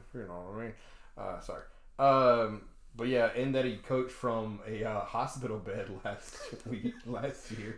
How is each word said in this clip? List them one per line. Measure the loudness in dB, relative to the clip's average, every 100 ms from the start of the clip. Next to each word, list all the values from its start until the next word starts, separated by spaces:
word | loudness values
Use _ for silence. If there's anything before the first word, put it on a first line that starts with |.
| -12
You | -10 -10
know | -10 -8
what | -8
I | -8
mean? | -10 -16 -20 -16 -10
Uh, | -8 -6
sorry. | -8 -10 -12 -18 -10 4
Um, | 8 10 8 8 4 -2 -12 -18 -12 -4
but | 2
yeah, | 6 6 4
and | 2 4
that | 2
he | -2
coached | 0 0 0
from | -2 0 0 -2 -6 -6
a, | -4
uh, | -2 -2
hospital | -2 0 -2 -2 -4 -4
bed | -4 -6 -6 -6
<laughs> | -6
last | -8 -10 -12 -10 -10 -8
week, | -4 -4 -6 -6
last | -4 -4 -6 -10
year. | -8 -8